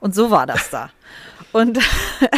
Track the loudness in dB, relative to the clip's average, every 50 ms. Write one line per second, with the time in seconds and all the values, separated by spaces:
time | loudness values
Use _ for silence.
0 | -6 -2 0 0 2 2 2 2 2 0 -2 -4 -6 -6 -8 -10 -10 -12 -16 _
1 | _ -20 -20 -20 -20 -20 -20 -20 -14 -2 0 2 2 2 2 0 0 0 0 -2
2 | -4 -6 -2 0 0 0 0